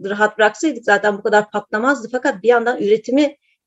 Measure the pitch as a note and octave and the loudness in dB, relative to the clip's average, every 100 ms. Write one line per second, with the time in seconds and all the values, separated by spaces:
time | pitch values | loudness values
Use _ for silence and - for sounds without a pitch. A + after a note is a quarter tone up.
0 | F#3+ G3+ G#3+ - G#3+ - D#4+ A#3 G#3+ G3+ | -6 -2 -2 2 0 0 -4 -2 0 2
1 | G#3 G3+ G#3+ G#3 G#3 G#3 - G#3+ B3+ C4+ | 0 -2 0 2 0 -4 -6 -4 -2 -2
2 | A3 B3 C#4 G3+ A3 A#3+ A#3 B3 G3+ A3 | -4 -4 -4 -2 2 2 2 -2 0 0
3 | A#3+ C4+ C#4+ - _ _ | 0 0 0 -2 _ _